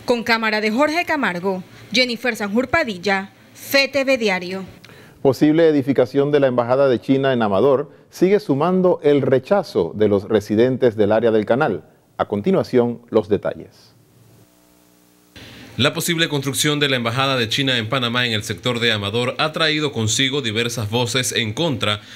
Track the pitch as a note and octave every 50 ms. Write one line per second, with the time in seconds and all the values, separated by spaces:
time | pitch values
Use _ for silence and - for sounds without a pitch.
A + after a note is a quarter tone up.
0 | - - B3 A#3+ G#3+ - A3+ A3+ A3+ G#3+ G#3+ G#3+ G#3+ A3 G#3+ B3 D4 D4+ D4+ F4
1 | E4+ E4+ D#4+ D4 B3+ G3 F3 F3 F3 G3 F#3+ F#3 F3+ - - - - - - A#3
2 | B3+ B3 A#3 - - B3 A3 G#3 G#3+ G3+ G3 A#3 C4 B3+ - E4 D#4 A#3+ G3+ F3
3 | E3+ G3+ G3 F#3+ G3 G3+ _ - - - - - - - - C#4 C#4 C4+ C#4 C#4
4 | C4+ C4 C4+ A#3 A3+ G#3 F#3 F3+ F3+ F3 F#3 F#3+ F#3 - - - - - - -
5 | - - - - - C#3 B2 - D#3 D3+ D3+ D#3+ E3 D#3+ D3+ C#3+ B2 C#3+ B2+ C3+
6 | B2+ B2 - C#3 C#3 D3 D3 C#3+ C#3 C3 B2 B2 A#2+ A#2 B2+ C3+ C#3+ C3+ B2 A2
7 | - - C3+ C3+ C3+ C3+ C3 A#2+ A2+ G#2 G2 F#2+ A2+ C#3+ C3+ B2 D3 - - -
8 | _ _ - - F3 F#3 G3+ G3 G3 - C#3 C3+ D3+ F3+ F#3 F#3 F#3 F3+ E3+ -
9 | - D3 D3 C#3+ C3 B2+ C3+ C3 B2+ - G3 G3+ E3 - - A2 F2 D#2+ - G#2
10 | G#2+ G#2 G#2 G2 G2+ F#2 A2+ G#2 G2+ - G#2+ G#2 A#2+ B2+ C3 A#2 C3 B2 G#2 A2
11 | G#2 G2+ G#2+ A2 A#2+ A2+ A2 A2 G#2 - A2+ C3 D#3 C3+ F#2+ D#2+ - - _ _
12 | _ _ _ - F#2+ - G#2 G2+ G#2 F#3 F#3+ D#3+ A#2+ - - B2 A#2 A#2+ A#2 -
13 | - _ - A2 G#2+ G2 G#2 F2 - E2 - D#2+ - - _ _ _ _ _ _
14 | _ _ _ _ _ _ _ _ _ _ _ _ _ _ _ _ _ _ _ _
15 | _ _ _ _ _ _ _ - - - - - - - - - A#2+ D3+ D3+ F3
16 | - - E3+ D#3+ E3 D#3+ D3 C#3 B2+ C#3 B2+ - - D3+ D3 D3 D3 C#3 C3+ B2
17 | A#2 A2+ A2+ C3 C3+ C#3 C3+ B2+ A#2 A2 A2 C#3+ C#3 C3+ B2+ A#2+ A2 G#2+ C#3 C3+
18 | B2 A#2 A#2 B2 B2 A#2+ A2+ G#2 G2+ - G#2+ F2 - B2+ A#2+ A#2 A#2 A#2 A2 G#2
19 | G2+ G2+ G#2 A#2+ B2 B2+ B2+ - D3 D#3 D3+ F3 E3 D3+ D3+ D3+ D3+ C#3 - A2+
20 | A2 G#2+ A2 B2+ C3+ C3 C3 D3 B2+ A2+ G#2 A2+ A#2 A#2+ A#2 B2+ G#2+ G2+ A2 B2
21 | B2 A2 - C3 B2 - - A2 A#2 G#2+ G#2+ - E3 E3 C3 G2 G#2+ G#2 G#2 G#2
22 | - - -